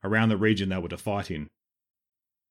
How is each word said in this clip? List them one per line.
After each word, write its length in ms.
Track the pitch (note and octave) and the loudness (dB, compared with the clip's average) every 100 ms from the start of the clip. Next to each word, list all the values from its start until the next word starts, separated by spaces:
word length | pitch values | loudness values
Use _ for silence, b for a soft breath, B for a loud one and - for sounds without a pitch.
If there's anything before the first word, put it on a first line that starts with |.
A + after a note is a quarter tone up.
around 240 | G2 A2 A2+ | 0 2 4
the 100 | G2+ | 4
region 300 | G#2+ G2 G2 | 2 2 0
they 100 | F#2 | -2
were 120 | E2+ | -4
to 80 | E2+ | -8
fight 340 | A2 G2+ - | -4 -4 -4
in, 180 | D#2+ D2+ _ _ _ _ _ _ _ _ _ _ | -8 -8 _ _ _ _ _ _ _ _ _ _